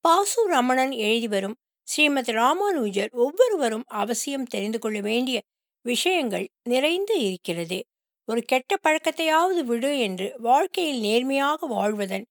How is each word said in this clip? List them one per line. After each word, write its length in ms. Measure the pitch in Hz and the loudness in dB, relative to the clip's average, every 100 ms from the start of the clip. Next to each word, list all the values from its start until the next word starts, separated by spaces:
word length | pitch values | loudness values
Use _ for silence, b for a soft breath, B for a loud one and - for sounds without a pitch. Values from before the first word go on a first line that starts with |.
பாசு 460 | 330 339 403 - 427 | 4 4 4 2 2
ரமணன் 440 | 302 247 254 262 | 2 2 2 0
எழுதி 380 | 254 214 233 226 | 0 0 0 0
வரும் 260 | 202 196 220 _ _ | -2 -4 -10 _ _
ஸ்ரீமத் 460 | - - 302 285 240 | -8 2 2 2 0
ராமானுஜர் 800 | 220 240 330 403 339 220 196 202 | 2 2 2 0 0 0 -2 -4
ஒவ்வொருவரும் 680 | 247 247 359 508 392 254 220 240 | 0 -2 4 4 4 0 -2 -6
அவசியம் 580 | 214 208 233 - 277 | -6 -2 -2 -4 -6
தெரிந்து 340 | 247 208 202 220 | -6 -4 -4 -4
கொள்ள 220 | 220 214 | -4 -4
வேண்டிய 420 | 202 226 254 247 - _ _ _ | -2 -2 -2 -4 -6 _ _ _
விஷயங்கள் 680 | 233 240 349 370 262 185 190 _ | -4 -2 0 0 0 -4 -6 _
நிறைந்து 580 | - 247 294 349 403 427 | -2 0 2 0 0 0
இருக்கிறது. 640 | 214 185 - 170 165 180 - _ _ _ | 0 -2 -6 -6 -4 -6 -8 _ _ _
"ஒரு 180 | - 226 | -4 -4
கெட்ட 340 | 226 254 - 392 | 0 -2 0 0
பழக்கத்தையாவது 800 | 320 311 320 311 320 311 359 359 | 2 2 0 -2 2 2 2 0
விடு" 380 | 254 233 262 285 | -2 -2 0 0
என்று 360 | 220 185 196 254 | -2 -4 -8 -6
வாழ்க்கையில் 600 | 233 262 370 - 330 262 | 2 4 4 -2 -2 -2
நேர்மையாக 680 | 208 226 254 277 277 311 320 | 0 0 2 0 0 0 -2
வாழ்வதன் 580 | 208 202 214 196 190 220 | -2 -2 -2 -4 -6 -10